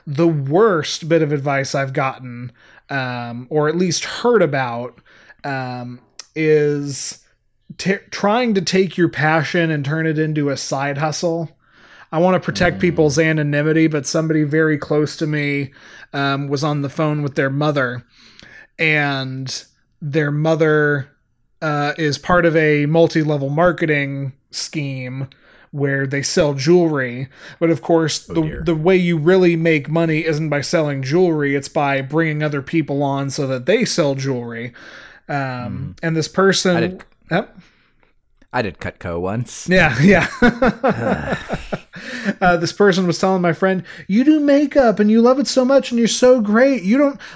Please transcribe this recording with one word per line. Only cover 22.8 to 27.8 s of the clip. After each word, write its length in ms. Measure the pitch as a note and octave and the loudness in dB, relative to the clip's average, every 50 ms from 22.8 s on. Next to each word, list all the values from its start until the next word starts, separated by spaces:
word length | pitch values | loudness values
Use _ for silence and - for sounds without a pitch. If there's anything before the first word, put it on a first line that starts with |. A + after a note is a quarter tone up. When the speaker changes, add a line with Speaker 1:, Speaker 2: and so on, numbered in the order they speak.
| D3 | 2
Speaker 1:
multi-level 640 | D3 D#3+ E3 E3 D#3+ - D#3+ D#3 D3+ D3+ C#3+ C#3 C#3 | 2 4 4 4 4 2 0 0 0 0 -2 -2 -2
marketing 840 | C#3+ D#3+ F3 F3+ D#3 - F3 D#3 D3+ C#3+ C#3 C#3 C#3 C#3 C#3 C3 - _ _ _ | 2 2 4 2 2 2 0 0 0 0 -2 -4 -6 -6 -8 -8 -10 _ _ _
scheme 760 | - - - - - D#3+ C#3+ C#3 C3+ C3 B2+ B2 B2+ C3+ C#3 - _ _ _ _ - _ _ _ | -12 -12 -10 -8 -8 -6 -6 -6 -8 -8 -10 -10 -8 -8 -10 -10 _ _ _ _ -20 _ _ _
where 360 | - C#3+ C#3+ C#3 C#3 C#3 C#3 | -6 -4 -2 -2 0 -2 -2
they 140 | C3+ C#3+ C#3 | -2 -4 -4
sell 320 | C3+ - - F#3 D#3+ D3 C#3+ | -4 0 0 2 2 2 0
jewelry. 760 | C#3 B2+ D#3 F3+ F3+ E3+ D#3+ D3+ C#3 B2+ B2 A#2+ B2 C3+ - _ - - - - - | 0 2 4 4 4 4 2 0 -2 -4 -6 -8 -10 -12 -12 _ -20 -20 -20 -4 -2
But 100 | E3+ E3 | 0 0
of 120 | E3 D#3+ | 0 0